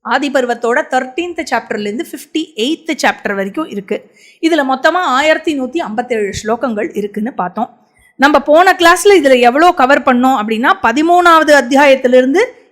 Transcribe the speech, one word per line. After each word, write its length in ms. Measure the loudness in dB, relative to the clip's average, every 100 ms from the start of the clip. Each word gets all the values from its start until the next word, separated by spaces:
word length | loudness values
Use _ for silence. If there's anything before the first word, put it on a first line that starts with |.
ஆதி 300 | -4 -4 -2
பருவத்தோட 500 | -2 -2 -4 -2 -2
தர்டீன்த் 600 | -2 -4 -4 -10 -8 -10 -6
சாப்டர்ல 280 | -6 -6 -8
இருந்து 260 | -8 -8 -12
ஃபிஃப்டி 400 | -14 -8 -8 -8
எய்த் 400 | -6 -6 -6 -6 -2
சாப்டர் 340 | -2 -4 -8
வரைக்கும் 320 | -6 -6 -8 -10
இருக்கு. 440 | -10 -8 -10 _ _ _ _
இதுல 220 | -2 -2
மொத்தமா 340 | -2 0 0 0
ஆயிரத்தி 640 | -2 -2 0 -2 -2 -6
நூத்தி 160 | -6 -8
ஐம்பத்தேழு 560 | -6 -8 -6 -6 -6 -6
ஸ்லோகங்கள் 540 | -6 -4 -4 -6 -6 -8
இருக்குன்னு 360 | -8 -6 -8
பார்த்தோம். 540 | -6 -8 -6 -10 _ _ _ _
நம்ம 240 | -2 2 2
போன 340 | 2 4 4
கிளாஸ்ல 340 | 4 4 4 4
இதுல 320 | 4 4 4
எவ்வளோ 320 | 4 4 2
கவர் 320 | 4 2 2
பண்ணோம் 340 | 2 0 0 0
அப்படின்னா, 360 | -2 -2 0 0
பதிமூணாவது 680 | -2 0 2 4 4 4 4
அத்தியாயத்திலிருந்து 920 | 2 4 2 4 2 4 2 4 0 -2 -8 _